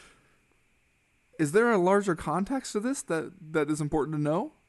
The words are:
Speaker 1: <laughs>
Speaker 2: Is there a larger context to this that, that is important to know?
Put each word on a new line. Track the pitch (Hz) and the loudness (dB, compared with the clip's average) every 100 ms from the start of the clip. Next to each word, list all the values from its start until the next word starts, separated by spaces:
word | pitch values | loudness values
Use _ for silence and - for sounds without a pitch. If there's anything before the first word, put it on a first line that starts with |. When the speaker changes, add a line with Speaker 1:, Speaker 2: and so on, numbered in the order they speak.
| - _ _ _ | -20 _ _ _
Speaker 1:
<laughs> | _ _ _ _ _ _ _ _ _ - | _ _ _ _ _ _ _ _ _ -4
Speaker 2:
Is | 147 | 2
there | 190 233 | 4 4
a | 208 | 4
larger | 180 202 202 165 | 4 4 2 -2
context | - 165 202 269 - | -2 -2 -2 -4 -4
to | 208 | -4
this | 240 269 | -4 -4
that, | - 160 - - 156 | -4 -4 -6 -12 -4
that | 156 147 | -2 0
is | 151 | -2
important | 147 156 139 151 | -2 -2 -2 -2
to | |
know? | 147 165 302 _ | 0 0 -4 _